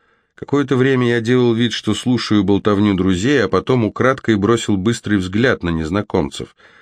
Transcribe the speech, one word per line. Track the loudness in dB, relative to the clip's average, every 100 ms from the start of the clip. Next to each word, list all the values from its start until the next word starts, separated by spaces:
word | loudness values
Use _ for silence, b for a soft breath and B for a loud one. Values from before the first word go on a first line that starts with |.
| _ _ _
Какое-то | _ -4 -2 0 0
время | 2 2 0
я | 0
делал | 0 2 2
вид, | 2 -2
что | -2 -4
слушаю | -2 0 -2 0 0
болтовню | 2 2 2 2 2
друзей, | 2 0 0 0 0
а | 0
потом | 0 0 0
украдкой | 0 0 0 0 0 2
бросил | 2 0 0 -2
быстрый | -2 -4 -2 -2
взгляд | -2 0 0 0
на | -2
незнакомцев. | -2 -2 -4 -2 -2 -2 -6 -14 _ b b